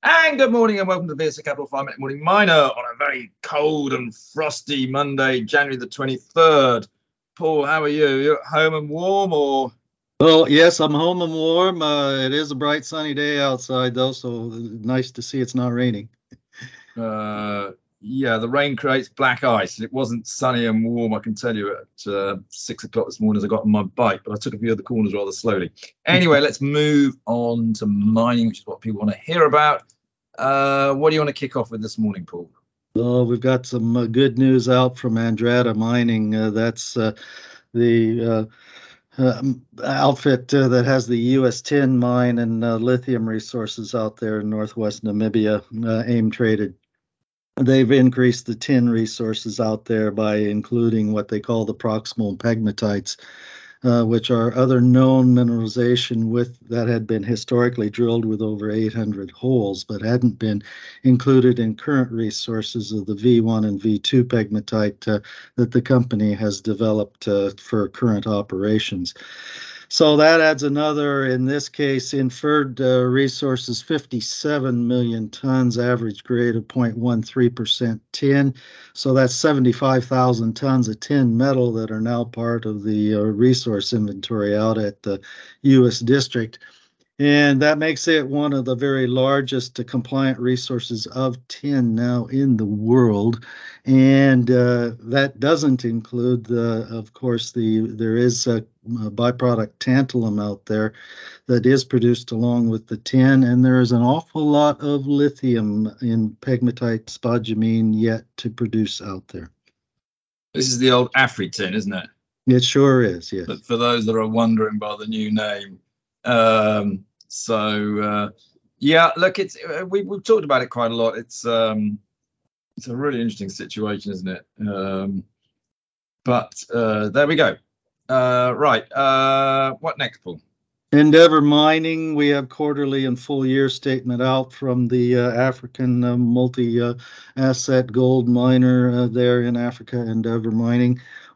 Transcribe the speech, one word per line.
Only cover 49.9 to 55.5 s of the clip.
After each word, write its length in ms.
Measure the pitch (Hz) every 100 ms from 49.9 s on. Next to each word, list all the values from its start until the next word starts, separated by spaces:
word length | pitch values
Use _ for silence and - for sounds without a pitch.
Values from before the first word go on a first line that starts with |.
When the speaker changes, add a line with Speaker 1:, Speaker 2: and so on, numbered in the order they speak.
| 110 107
Speaker 2:
by 260 | 101 107 107
including 760 | 104 104 - 120 117 113 107
what 160 | 107 101
they 120 | 104
call 260 | - 117 107
the 80 |
proximal 640 | - 117 110 - - 104 92
pegmatites, 800 | 120 117 107 98 107 101 95 - - - - - - -
uh, 220 | 123 120
which 260 | 113 117 -
are 240 | 120 117
other 260 | 120 127 127
known 540 | 123 127 131 131 127
mineralization 920 | 123 120